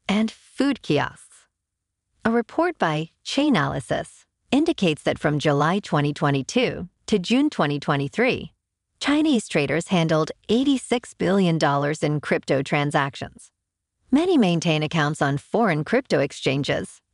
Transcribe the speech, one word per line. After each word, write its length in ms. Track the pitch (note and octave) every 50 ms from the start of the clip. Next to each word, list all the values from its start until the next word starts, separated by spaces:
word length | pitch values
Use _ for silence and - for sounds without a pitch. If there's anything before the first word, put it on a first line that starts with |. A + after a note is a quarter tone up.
| _ -
and 220 | F#3+ G#3+ A3+ A3
food 520 | - - _ _ - - B3+ C#4+ C4+ - -
kiosks. 640 | - D#3 C#3+ C3 - - - - - _ - _ _ _ _ _ _ _ _ _ _ _ _ _ _ _ _ -
A 60 | A3
report 480 | A3+ A#3+ - - - - E4 F4+ D#4+ -
by 320 | G3 E3 D#3 D3+ D#3+ - _ _ -
Chainalysis 1000 | - - - C#4+ D4+ B3+ E3 C#3+ C#3 C#3+ C#3+ - - D3+ D3+ F3+ - - - _ _ _ _ _ -
indicates 520 | - C#4 D#4+ E4+ D#4 - G3 E3+ D3+ - -
that 140 | - C#3 -
from 200 | - D#3 D3 D3
July 400 | - D#3+ C#3+ C#3 D3 D#3+ F3+ G3+
twenty 340 | - - - D3+ C#3+ D3 C#3+
twenty-two 760 | - E3 D3 C#3 C#3 C3 - - B3 B3+ F3+ - - F3+ F3 _ _ -
to 120 | - A3+ G#3
June 300 | F3 - A3 C4 D4 D4+
twenty 300 | - - E3+ D3 D3 D3
twenty-three, 760 | - - D3+ C#3 C#3 C#3 - - A#3 C4 F#3 - - - _ _ _ _ _ _ _ _ _ -
Chinese 480 | - - C#4+ D4+ D#4 D#4+ C#4+ A3 -
traders 420 | - - E3+ C#3+ C3+ C3+ E3 E3+ -
handled 440 | G3 F3 E3 D#3+ D#3+ D#3 D#3 - - _ _ -
eighty-six 680 | G#3 A#3+ C4+ C#4+ C#4 B3 - - A#3+ B3 - - -
billion 440 | - F#3+ E3+ F#3+ G3+ F#3+ F3 E3 D#3
dollars 440 | D#3+ D3 C#3 C#3+ C#3+ D3 D#3 - -
in 180 | D3 D3+ D3+
crypto 420 | - - F3+ D#3 - - D#3 C3+ C#3
transactions. 920 | - - D3 C#3+ D3 C#3+ D3+ C#3 C#3 - - - C2 - - - - _ _ _ _ _ _ _ _ _ _ _ -
Many 280 | - C#4+ E4+ F#4 F#4 C#4+
maintain 440 | G#3+ F3+ F3 E3 - F3 D#3 D#3 D3+
accounts 380 | D3+ - E3+ D3 D3 D#3 -
on 160 | D3 C#3 C#3
foreign 480 | C#3+ - _ - G3+ A#3+ G3+ D#3+ D3 D3+
crypto 360 | - - B3+ C#4 - F#3 C#3+
exchanges, 800 | C#3 C3+ - - - D3 C3 C#3+ C#3 - C#3+ - - - - - _ _